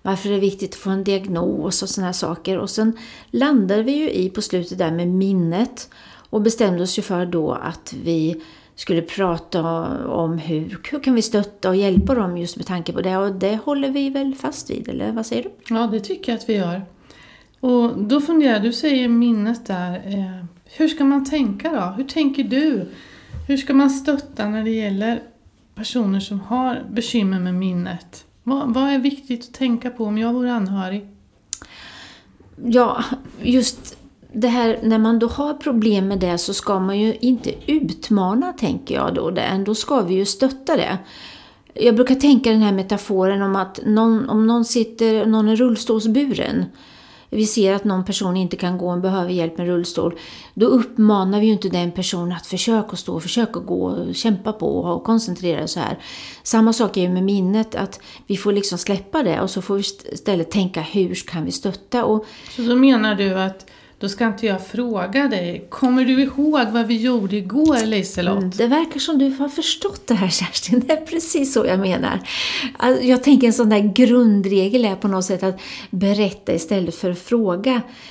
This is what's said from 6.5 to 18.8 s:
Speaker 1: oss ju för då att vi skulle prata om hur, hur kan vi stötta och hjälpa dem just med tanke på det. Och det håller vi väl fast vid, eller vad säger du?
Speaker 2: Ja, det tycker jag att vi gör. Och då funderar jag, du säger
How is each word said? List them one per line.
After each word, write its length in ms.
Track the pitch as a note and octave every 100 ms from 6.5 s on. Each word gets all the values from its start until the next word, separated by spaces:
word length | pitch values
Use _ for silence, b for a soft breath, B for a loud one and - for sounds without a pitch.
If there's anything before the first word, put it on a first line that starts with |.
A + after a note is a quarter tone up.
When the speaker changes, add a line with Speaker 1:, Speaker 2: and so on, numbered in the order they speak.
| A3+ G#3 F3
Speaker 1:
oss 140 | F3+ -
ju 20 |
för 240 | - F3+
då 260 | F3 F3 D#3
att 420 | - - E3 - -
vi 380 | E3+ E3 D#3 E3 B B B
skulle 260 | - - E3+
prata 600 | E3 - F#3+ E3 - F3+ E3 E3 - - -
om 300 | - E3 E3
hur, 420 | D#3 D#3 E3+ F#3 -
hur 80 | D4
kan 160 | C4+
vi 60 | A#3+
stötta 480 | A3 G#3 G3+ - F#3+
och 60 |
hjälpa 400 | F#3 G3+ F#3+ -
dem 220 | B3+ F#3 F3
just 200 | E3+ -
med 80 |
tanke 280 | E3+ F3+ D#3+
på 80 | F#3+
det. 160 | F#3 F#3
Och 140 | G3+
det 240 | F#3+ G3 G#3+
håller 240 | D4 C#4+ C4+
vi 200 | C#4 C#4
väl 260 | C#4 C4+
fast 340 | C4+ C4+ - -
vid, 200 | - -
eller 220 | - G#3
vad 140 | A3+
säger 180 | A3+ A#3
du? 320 | D#4 - -
Speaker 2:
Ja, 120 | A3+ A#3
det 80 | A3
tycker 320 | G#3 F#4 -
jag 80 | A#3
att 100 | A#3
vi 40 |
gör. 260 | G#3 F3 F3+ G3 b b b b b b _
Och 440 | B3+ B3 A#3 G#3
då 180 | G#3 C#4+
funderar 320 | D4 D#4+ C#4
jag, 100 | G#3+
du 100 | A3
säger 340 | A#3